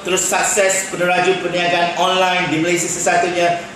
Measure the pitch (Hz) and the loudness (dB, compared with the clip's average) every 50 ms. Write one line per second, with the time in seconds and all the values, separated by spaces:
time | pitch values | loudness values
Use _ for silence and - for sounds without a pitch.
0 | - 180 185 185 - - 202 180 - - - 208 190 190 190 - - - 175 165 | -4 -2 -2 0 0 0 0 0 0 0 2 2 2 2 0 -2 -4 -4 -4 -2
1 | 180 180 180 180 180 185 190 180 170 170 175 175 175 175 175 175 175 175 170 165 | 0 2 2 2 2 2 0 0 -2 -2 -2 -2 0 0 0 0 0 0 0 0
2 | 180 185 185 185 185 180 180 180 165 139 151 156 165 175 175 165 - - - 175 | 0 0 2 2 2 2 2 0 0 -2 -2 0 0 0 0 0 -2 -4 -4 -2
3 | - 190 175 175 180 175 175 175 175 170 170 - - - - | 0 2 2 2 2 0 0 0 0 0 0 -2 -6 -10 -14